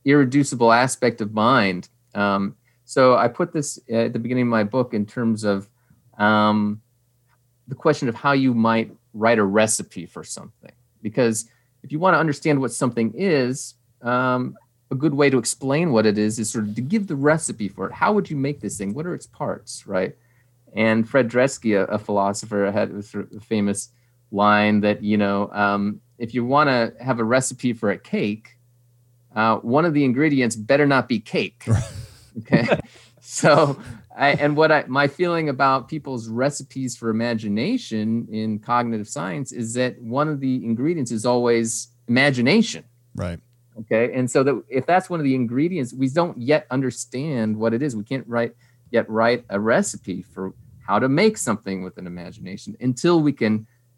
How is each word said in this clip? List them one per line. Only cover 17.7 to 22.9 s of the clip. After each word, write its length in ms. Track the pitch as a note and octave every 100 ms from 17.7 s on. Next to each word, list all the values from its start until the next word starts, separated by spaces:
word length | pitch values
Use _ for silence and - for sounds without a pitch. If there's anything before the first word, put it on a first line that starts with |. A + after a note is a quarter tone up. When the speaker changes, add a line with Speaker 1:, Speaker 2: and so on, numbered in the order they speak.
| - F#2+
Speaker 1:
it. 60 |
How 200 | - F#3+
would 160 | G#3 G3+
you 80 | C#3+
make 240 | C#3 C#3+
this 160 | G2+ -
thing? 160 | G2
What 120 | C3 F3
are 80 |
its 140 | D3+ -
parts, 580 | - A#2+ - - - -
right? 300 | F#2+ F#2+ - _ _ _ _ _
And 340 | A2 A2 A2+ A2+
Fred 200 | C#3 A#2
Dresky, 500 | B2 C#3 - A2 G2
a, 40 |
a 140 | - G#2
philosopher, 720 | G#2 G2+ G2 G2+ G#2+ G#2 G2+
had 180 | G#2 -